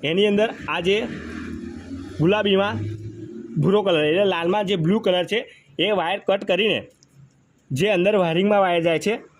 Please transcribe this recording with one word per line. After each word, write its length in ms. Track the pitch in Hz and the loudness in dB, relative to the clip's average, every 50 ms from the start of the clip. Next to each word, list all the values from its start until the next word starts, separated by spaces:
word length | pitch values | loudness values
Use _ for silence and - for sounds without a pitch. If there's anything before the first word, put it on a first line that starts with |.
| - 143 | -2 0
એની 180 | 165 185 208 208 | 2 2 2 4
અંદર 180 | 202 202 214 233 226 - - - 151 | 4 2 2 0 -2 -8 -8 -6 -6
આ 40 | 175 175 | -2 0
જે 100 | 180 196 214 247 233 - - - - - - - - - - - - - - - - - - - - - - | 0 0 0 -2 -6 -8 -10 -12 -12 -12 -12 -12 -10 -12 -10 -12 -12 -14 -14 -14 -14 -14 -12 -12 -14 -4 0
ગુલાબીમાં 600 | 143 175 202 214 208 208 190 - 196 208 226 104 - - - - - - - - - - - - - - - - | 0 2 2 2 2 2 2 2 2 0 -2 -6 -6 -8 -8 -10 -12 -14 -14 -14 -16 -14 -14 -14 -14 -8 -4 0
ભૂરો 180 | 147 165 190 208 202 | 2 2 2 2 2
કલર 160 | 190 175 156 151 151 | 2 2 2 2 2
એટલે 160 | 156 185 208 196 | 2 2 2 2
લાલમાં 340 | 180 170 170 175 190 208 208 185 | 0 0 -2 0 0 0 0 0
જે 60 | 202 180 156 | -2 0 2
બ્લુ 120 | 160 202 226 220 | 2 2 2 2
કલર 180 | 202 180 180 175 - | 2 2 2 0 0
છે 60 | 202 226 262 - - - _ _ - - 160 | -2 -4 -4 -6 -18 -20 _ _ -4 -2 0
એ 60 | 202 214 190 | 0 2 0
વાયર 180 | 165 165 190 202 - | 0 -2 -4 -4 0
કટ 160 | - 190 202 202 196 | 0 0 0 0 0
કરીને 300 | 185 180 214 214 175 113 95 - _ _ _ _ _ - - _ _ _ _ _ _ _ _ _ 131 127 | 0 2 2 0 0 -2 -4 -10 _ _ _ _ _ -20 -20 _ _ _ _ _ _ _ _ _ -2 -2
જે 80 | 170 208 208 | 0 2 2
અંદર 180 | 175 175 196 214 202 | 2 2 4 4 4
વાયરિંગમાં 400 | 180 170 160 170 190 208 208 202 196 | 2 2 2 2 2 4 4 4 4
વાયર 180 | 185 175 170 165 170 | 4 2 2 2 2
જાય 160 | 165 156 - | 0 2 0
છે 80 | 202 220 254 - - _ | -2 -4 -4 -8 -18 _